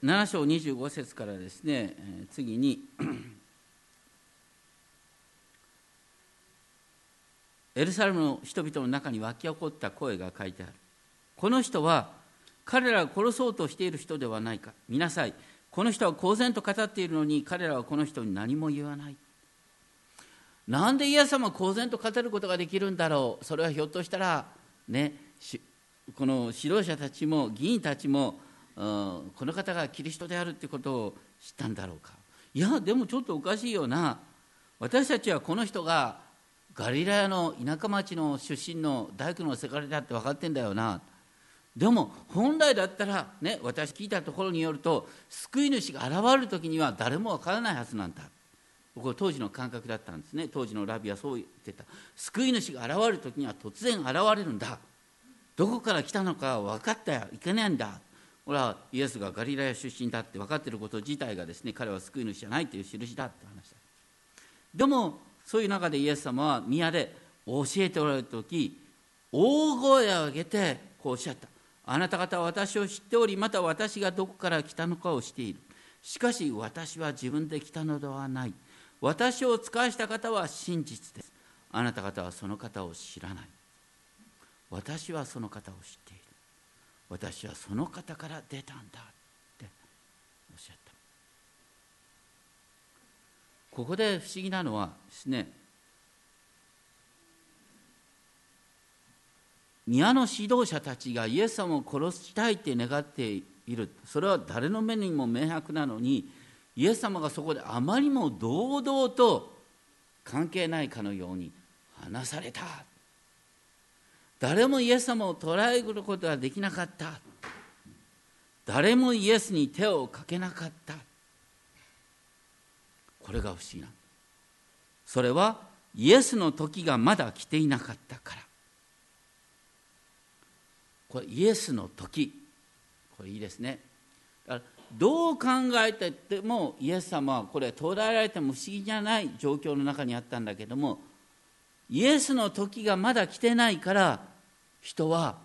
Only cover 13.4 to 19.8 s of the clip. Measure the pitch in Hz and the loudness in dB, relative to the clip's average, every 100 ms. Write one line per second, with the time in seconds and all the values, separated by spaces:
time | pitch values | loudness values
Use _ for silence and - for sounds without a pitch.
13.4 | 254 202 156 - 180 156 - 156 127 110 | 0 0 -4 -2 -4 -4 -6 -6 -4 -4
14.4 | 113 110 - - - 123 170 175 120 - | -4 -6 -10 -18 -4 0 0 0 -2 -4
15.4 | - - _ - 226 208 196 156 185 214 | -16 -20 _ 0 0 2 2 2 2 4
16.4 | 247 226 202 196 208 196 175 160 151 151 | 2 0 -2 0 -2 -2 0 2 2 2
17.4 | 147 180 170 135 117 147 151 143 110 95 | 0 -2 0 -2 -2 0 0 -2 -4 -2
18.4 | 110 147 156 147 147 143 147 139 _ _ | -2 -2 -2 -4 -6 -8 -12 -16 _ _
19.4 | _ _ _ _ | _ _ _ _